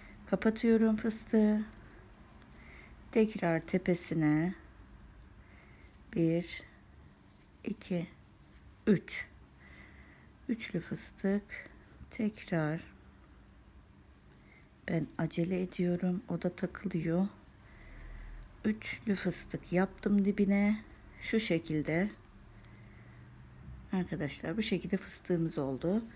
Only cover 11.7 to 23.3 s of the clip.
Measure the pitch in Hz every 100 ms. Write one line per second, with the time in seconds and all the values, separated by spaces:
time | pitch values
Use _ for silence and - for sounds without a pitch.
11.7 | - - - - - 214 - - 165 151
12.7 | 160 - - - - - - - - -
13.7 | - - - - - - - - - -
14.7 | - - 170 147 - 165 - 170 185 180
15.7 | - 175 175 185 180 - 170 180 - 180
16.7 | - 190 165 165 170 196 - - - -
17.7 | - - - - - - - - - 214
18.7 | 214 - - 220 190 185 - - 160 -
19.7 | 170 196 - 202 202 196 196 196 202 208
20.7 | 214 - - - - - 220 220 165 -
21.7 | 156 143 160 208 - - - - - -
22.7 | - - - - - -